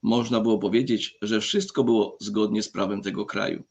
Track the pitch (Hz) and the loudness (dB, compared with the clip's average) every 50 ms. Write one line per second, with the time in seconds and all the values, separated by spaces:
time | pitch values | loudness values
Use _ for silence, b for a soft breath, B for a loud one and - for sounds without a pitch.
0 | - 110 113 120 117 110 123 113 107 113 110 101 95 101 98 117 131 123 117 104 | 2 2 2 2 2 2 0 0 2 2 2 2 2 2 2 2 2 2 0 -2
1 | - - - _ - 104 113 110 107 - - 208 95 - - - 120 120 117 110 | -2 -6 -10 _ -4 -2 -2 0 0 0 -2 -2 -2 -2 0 0 2 4 4 4
2 | 104 98 - - - 104 104 107 107 104 107 107 104 - _ 98 98 95 101 98 | 4 0 -2 -10 -10 -4 0 0 0 2 0 -2 -4 -4 _ -4 -2 -2 -2 -4
3 | 95 98 - - 104 - - 101 104 - 82 - - _ | -4 -6 -4 -4 -6 -4 -4 -4 -2 -2 -4 -6 -10 _